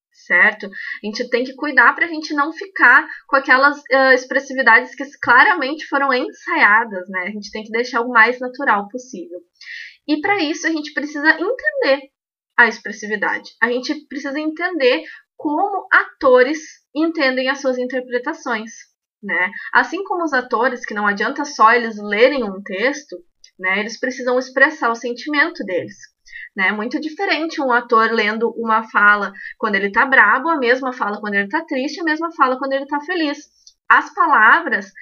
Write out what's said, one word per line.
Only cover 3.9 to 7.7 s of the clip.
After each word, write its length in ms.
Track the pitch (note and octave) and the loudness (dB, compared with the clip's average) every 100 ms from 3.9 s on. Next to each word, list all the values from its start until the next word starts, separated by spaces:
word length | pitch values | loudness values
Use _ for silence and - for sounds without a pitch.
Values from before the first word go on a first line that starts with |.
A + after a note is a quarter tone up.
eh, 240 | C4 C4 B3+ | 2 4 4
expressividades 800 | - C4 C4+ C4 A#3 A3+ B3+ - | 2 -4 -4 -2 4 4 2 -8
que 80 | C4+ - | -12 -6
claramente 640 | C4+ B3 E4+ F4+ C4 D#4 - | 2 6 6 2 -2 -6 -4
foram 260 | C#4+ C#4 | -2 0
ensaiadas, 960 | B3+ G#4+ - - E4 A3 G#3+ A#3 F#3+ F#3 | 0 -2 -8 -6 0 4 4 2 -6 -8
né? 160 | F#3 F3+ | -8 -8
A 40 | |
gente 200 | G#3+ G#3 | -8 -10
tem 120 | G#3+ | -12
que 80 | G#3+ | -6